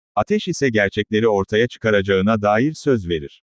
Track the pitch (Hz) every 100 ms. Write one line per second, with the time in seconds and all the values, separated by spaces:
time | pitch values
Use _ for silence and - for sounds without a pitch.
0 | _ - 107 214 - 170 139 107 98 -
1 | 101 107 113 101 95 107 120 - 110 104
2 | 98 95 98 113 104 107 139 156 147 123
3 | 87 82 71 - _